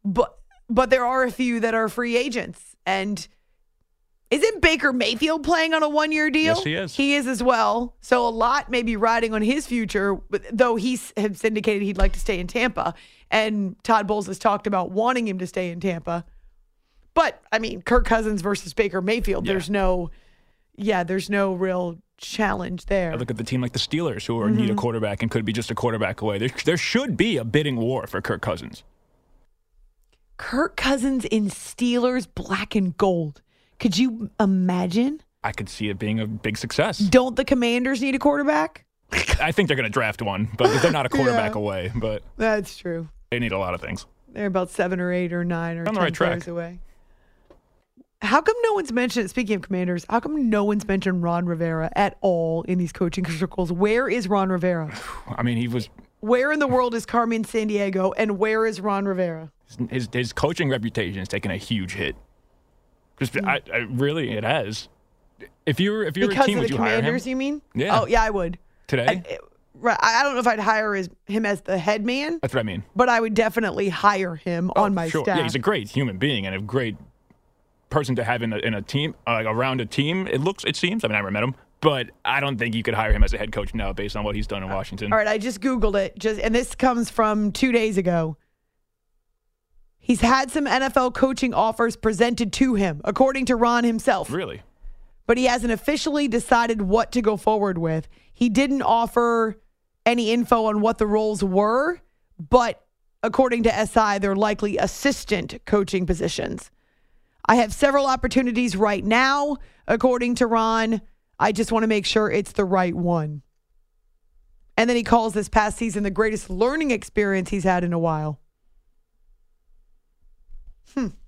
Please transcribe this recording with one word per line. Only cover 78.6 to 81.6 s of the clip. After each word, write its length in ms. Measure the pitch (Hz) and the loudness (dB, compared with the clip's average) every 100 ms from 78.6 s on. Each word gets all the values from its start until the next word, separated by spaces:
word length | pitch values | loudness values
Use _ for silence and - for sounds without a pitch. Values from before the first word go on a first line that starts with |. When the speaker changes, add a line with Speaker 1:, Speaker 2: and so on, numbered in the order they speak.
| 117 | -2
Speaker 2:
a 80 | 107 | -4
team, 340 | 101 139 151 - - | -4 -2 -2 -4 -2
uh, 60 | |
like, 120 | 113 110 | -2 0
around 360 | 110 131 131 | 0 0 -2
a 40 | 110 | -4
team. 420 | - 143 185 190 | -2 0 -2 -2
It 140 | 131 | 0
looks, 220 | 160 196 | -2 -2
it 120 | - 151 | -6 -2
seems. 280 | 180 220 | -2 0
I 40 | 113 | -2
mean, 60 | 104 | -2
I 20 | |
haven't 160 | 98 | -2
met 100 | 101 | -2
him, 120 | 123 131 | -2 -4